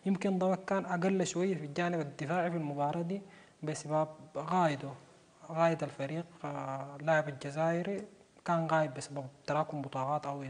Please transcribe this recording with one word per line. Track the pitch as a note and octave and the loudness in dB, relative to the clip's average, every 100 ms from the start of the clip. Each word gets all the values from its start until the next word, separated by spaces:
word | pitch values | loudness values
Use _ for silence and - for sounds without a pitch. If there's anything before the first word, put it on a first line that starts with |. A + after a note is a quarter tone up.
| F#3+ | 0
يمكن | F#3+ G3+ F#3 | 2 2 4
ضمك | F#3 F#3 | 4 2
كان | - G3 | 0 0
أقل | F3+ F3 F#3+ F#3+ E3+ | 0 2 4 4 2
شوية | E3+ F#3+ | 2 2
في | E3 | 0
الجانب | D3 D3 F3 E3+ | -2 -2 0 0
الدفاعي | C#3+ - C#3+ F3 F3 | -2 -4 0 2 2
في | E3+ | 0
المباراة | D3 C#3+ C#3+ E3+ | -2 0 0 0
دي | E3+ G3 - - - - | -2 -4 -8 -20 -20 -8
بسبب | D3+ D3 D3 D#3 D#3 - - C#3 | -6 -4 0 2 0 -4 -10 -6
غايده، | D#3 F3+ E3 C#3 C#3 C3 - - - - - | 0 4 4 2 -6 -12 -18 -20 -20 -18 -6
غايد | D#3+ E3 D#3 | 2 4 4
الفريق، | C#3 - C#3 D#3+ E3+ - | -2 -4 -4 -4 -6 -10
آه، | D3 C#3+ C#3 C3+ C#3 C#3+ | -8 -6 -6 -6 -8 -4
اللاعب | D3+ D#3 D3 | 2 2 2
الجزائري | C3+ C#3+ D3 E3 E3+ F#3 G3+ G#3 - - - | -4 -6 0 0 0 -2 -4 -8 -16 -20 -8
كان | - E3+ D#3+ | 0 0 4
غايب | D#3+ D3+ | 2 2
بسبب | C3 - C#3 C3 - - | -2 -8 -8 -8 -10 -2
تراكم | D3 D#3 D3 | 0 0 -2
بطاقات | C3 C3+ C3+ D3 C#3+ | -4 -2 0 -2 -2
أو | C#3+ | -6